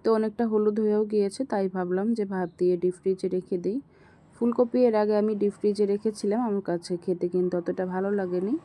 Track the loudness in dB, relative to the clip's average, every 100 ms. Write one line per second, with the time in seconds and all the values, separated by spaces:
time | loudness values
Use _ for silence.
0 | 0 2 0 -2 0 2 2 2 2 2
1 | 2 0 0 -2 -4 -2 -2 -2 -2 0
2 | 0 -2 -2 -4 -4 0 0 2 0 -2
3 | -2 -2 -2 -4 -4 -4 -4 -6 -8 _
4 | -20 -20 _ -2 0 2 2 4 4 4
5 | 2 2 2 2 -2 0 0 2 0 0
6 | -2 -2 -2 0 0 -2 -2 -4 -4 -6
7 | -4 -2 -2 0 0 -2 -4 -4 -4 -2
8 | -2 -2 -2 -2 -2 -4